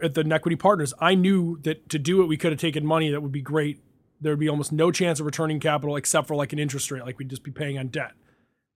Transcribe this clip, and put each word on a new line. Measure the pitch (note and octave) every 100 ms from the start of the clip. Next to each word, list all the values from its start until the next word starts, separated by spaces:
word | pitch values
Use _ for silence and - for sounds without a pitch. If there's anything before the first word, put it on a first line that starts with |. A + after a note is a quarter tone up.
at | E3
the | D3
Nequity | D#3 D#3 F3 E3
Partners, | F#3+ G3+ D3 -
I | E3
knew | F#3+ F#3 G3 E3+ E3
that | D3 D#3+ -
to | D#3
do | C#3 F#3+
it, | F3
we | D#3
could | F3
have | D3
taken | E3 D3+
money | D3+ D#3+ D#3
that | D3
would | C#3+
be | C#3
great. | C3+ D3+ D3 D3 _ _ _ _
There | D#3
would | D3
be | D3+
almost | D3 C#3+
no | D3+ E3
chance | E3+ F3+ D3+
of | D3+
returning | C#3 D#3+ D3+
capital | D#3 D3 C#3+
except | C#3+ - D#3+ D3
for, |
like, | D3 C#3+
an | D3
interest | D3 C3+ -
rate, | C3+
like, | B2 B2+
we'd | C3+
just | C3
be | -
paying | C3 D3+ C#3
on | C3
debt. | D3 B2 - _ _ _ _ _